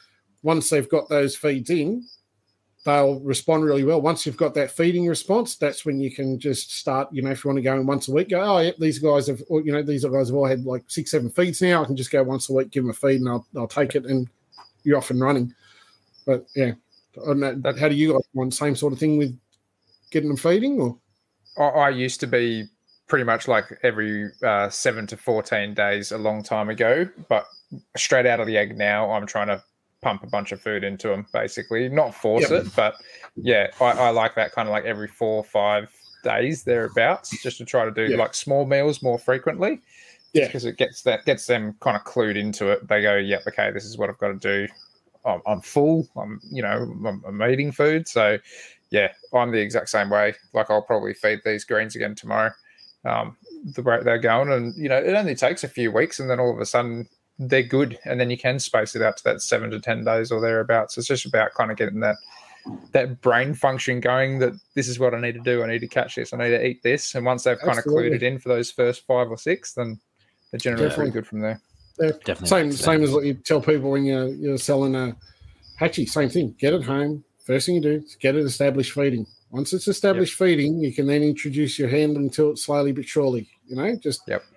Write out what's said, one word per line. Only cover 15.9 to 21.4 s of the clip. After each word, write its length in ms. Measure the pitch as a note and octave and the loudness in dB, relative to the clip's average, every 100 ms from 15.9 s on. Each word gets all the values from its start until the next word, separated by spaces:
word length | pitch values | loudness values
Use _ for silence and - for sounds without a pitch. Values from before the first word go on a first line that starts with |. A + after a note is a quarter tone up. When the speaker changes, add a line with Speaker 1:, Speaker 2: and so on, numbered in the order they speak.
| _ _ _ - | _ _ _ -2
Speaker 1:
But, 200 | B2+ - C#3 | -2 -2 -2
yeah, 180 | B2+ A2 _ _ _ - | 0 -2 _ _ _ -8
I 40 | - | -2
don't 140 | C#3+ | 0
know, 160 | C#3 C3 | 0 -2
Speaker 2:
That 220 | C3+ C3 | -2 0
Speaker 1:
how 120 | D3+ | 2
do 60 | D3 | 4
you 180 | D#3 | 4
guys 80 | C3+ - C3 | 2 0 -2
find 180 | C3 | -4
same 220 | B2+ D3 C3 | -2 -2 0
sort 180 | D3 | 0
of 60 | C3+ | 0
thing 180 | D#3 D3+ | 2 2
with 200 | C#3+ B2 _ _ _ _ _ _ _ | 2 -2 _ _ _ _ _ _ _
getting 180 | D#3+ D3 | -2 0
them 80 | C#3 | 0
feeding, 420 | E3 F#3 C4 C#4 | 2 2 2 0
or? 180 | B2+ B2 _ _ _ _ | 0 -4 _ _ _ _